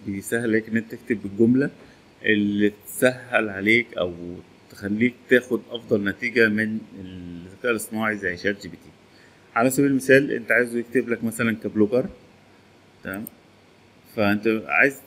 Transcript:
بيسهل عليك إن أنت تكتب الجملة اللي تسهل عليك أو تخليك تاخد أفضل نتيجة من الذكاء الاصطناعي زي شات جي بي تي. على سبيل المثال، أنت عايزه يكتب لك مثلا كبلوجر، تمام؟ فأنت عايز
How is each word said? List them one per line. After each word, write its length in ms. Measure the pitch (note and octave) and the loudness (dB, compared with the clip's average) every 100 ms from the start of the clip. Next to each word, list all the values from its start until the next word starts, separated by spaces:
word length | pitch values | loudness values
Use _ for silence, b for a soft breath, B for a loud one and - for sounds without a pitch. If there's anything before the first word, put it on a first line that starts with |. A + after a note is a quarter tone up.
| - | -8
بيسهل 420 | G2 - A#2 A#2 | -8 -4 -2 0
عليك 200 | A2 A2 | 0 0
إن 80 | A2+ | -6
أنت 140 | A2 A#2+ | -6 -14
تكتب 300 | - G#2+ G2 | -6 -6 -6
الجملة 440 | G2+ A#2 C3 C#3+ - B B B _ - | 2 4 4 0 -6 B B B _ 0
اللي 480 | G#2+ G#2 G2+ G#2 - - | 2 2 2 0 0 -16
تسهل 640 | - B2+ B2+ B2 A#2+ A2 | 0 0 0 -2 -2 0
عليك 480 | F#2+ G2+ A#2 A2+ - | -2 2 2 0 -4
أو 160 | F2+ E2+ F2 F2+ - - _ | -4 -4 -12 -14 -18 -20 _
تخليك 420 | - G2+ G#2+ B2 - - | -12 -6 0 0 -2 2
تاخد 320 | B2 - A2 - | 2 2 -6 -4
أفضل 320 | A#2 A2+ A2 | -12 -2 0
نتيجة 460 | G2 F#2+ A#2+ A#2 A2+ | 0 -4 -4 2 2
من 300 | G#2+ G#2+ A2 - - | 2 -2 -4 -8 -16
الذكاء 720 | F#2 F#2 F2 E2+ F2+ G2 B2 | -16 -14 -14 -14 -16 -8 -4
الاصطناعي 460 | A2 - G#2+ A2 G#2 | -4 -4 -4 -4 -2
زي 200 | F#2+ F2 | -4 -4
شات 240 | G2+ G2+ | -4 -4
جي 60 | F2+ | -8
بي 80 | - | -16
تي. 140 | D2+ - _ b b b b A2+ | -20 -20 _ b b b b 0
على 140 | B2+ | 2
سبيل 220 | C#3 C#3+ | 4 2
المثال، 400 | C3+ - C3+ C#3+ | 2 6 6 6
أنت 200 | A2+ A2+ | -4 0
عايزه 280 | A#2 A#2+ A#2+ | 0 2 -2
يكتب 300 | A#2 C3 A#2 | -2 -2 -2
لك 140 | A2+ | -2
مثلا 320 | A2+ A2 A#2 G#2+ | -4 -2 -2 -2
كبلوجر، 420 | G#2 G#2+ G#2 B2 - - - - _ _ _ _ _ _ | -4 2 2 2 -2 -10 -20 -20 _ _ _ _ _ _
تمام؟ 220 | F#2+ F#2+ A#2 - _ _ _ _ _ _ _ - | -10 -10 -10 -18 _ _ _ _ _ _ _ 0
فأنت 460 | G2+ G#2 A2+ A2 C#2 | 2 2 0 -2 0
عايز 300 | D#2 C3+ C3+ | 2 2 0